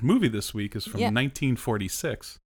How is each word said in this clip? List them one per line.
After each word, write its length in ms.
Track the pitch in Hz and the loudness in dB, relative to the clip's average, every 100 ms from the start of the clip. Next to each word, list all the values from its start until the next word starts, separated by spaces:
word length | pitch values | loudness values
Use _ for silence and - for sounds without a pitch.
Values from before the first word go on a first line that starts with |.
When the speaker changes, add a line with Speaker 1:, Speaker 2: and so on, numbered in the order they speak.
Speaker 1:
movie 260 | 127 247 139 | 4 4 4
this 260 | 107 - | 0 -4
week 220 | 107 101 | -4 -4
is 100 | 107 | -6
from 140 | - 107 | -6 -2
Speaker 2:
Yeah. 100 | 113 | 2
Speaker 1:
nineteen 460 | 113 139 - 135 | 2 0 0 0
forty-six. 800 | 120 127 107 95 - 156 107 - - _ | 0 0 -2 -2 -4 -4 -6 -10 -18 _